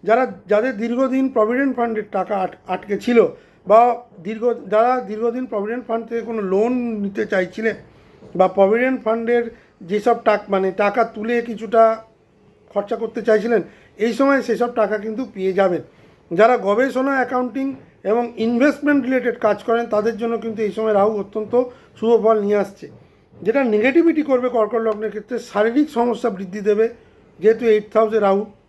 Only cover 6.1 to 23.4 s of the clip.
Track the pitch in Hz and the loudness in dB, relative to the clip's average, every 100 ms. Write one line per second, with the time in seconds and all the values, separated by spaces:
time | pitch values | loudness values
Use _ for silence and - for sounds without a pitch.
6.1 | 233 214 226 196 190 226 254 240 214 202 | -8 -6 -6 -2 0 0 -2 -4 -6 -6
7.1 | 202 214 196 180 - 220 202 - - _ | -6 -2 -2 -2 -4 -4 -6 -14 -20 _
8.1 | _ - 175 185 185 196 226 254 262 220 | _ -12 2 2 4 4 4 0 0 -2
9.1 | 226 226 240 233 - _ _ 170 208 220 | -2 0 0 -2 -12 _ _ -4 -2 0
10.1 | 233 - 208 202 196 190 190 202 202 226 | 2 2 0 0 0 0 0 0 0 -2
11.1 | 220 220 240 240 208 214 226 226 220 - | -4 -2 -2 -4 -10 0 4 4 2 -10
12.1 | _ _ _ _ _ _ 202 202 226 226 | _ _ _ _ _ _ -6 -4 -6 -6
13.1 | 247 226 214 220 226 - - _ - 226 | -4 2 2 4 0 -2 -14 _ -4 -2
14.1 | 220 277 277 240 214 240 240 208 214 220 | 2 2 2 0 -2 0 0 0 0 -4
15.1 | 214 262 196 190 185 190 170 - _ - | -8 -8 -4 -2 2 2 0 -6 _ -20
16.1 | _ _ 170 226 247 196 208 269 226 269 | _ _ 4 4 4 0 0 0 0 -2
17.1 | 269 247 254 247 226 269 262 - _ 190 | -2 -2 -2 -4 -4 -6 -8 -18 _ -2
18.1 | 226 240 - 226 233 285 277 294 285 240 | 0 -2 -4 -2 2 2 2 0 0 0
19.1 | 262 - - 214 208 - 233 233 208 214 | -2 -2 -2 -2 -2 0 -2 0 -2 -2
20.1 | 202 233 226 226 214 208 202 220 208 202 | -4 -4 -4 -6 -4 -4 -2 0 2 2
21.1 | 214 196 220 214 240 247 - _ - 220 | 0 -6 -8 -2 -2 -2 -8 _ -4 2
22.1 | 233 214 214 202 208 196 - - - _ | 4 4 2 2 0 -2 -8 -20 -20 _
23.1 | _ _ - | _ _ -6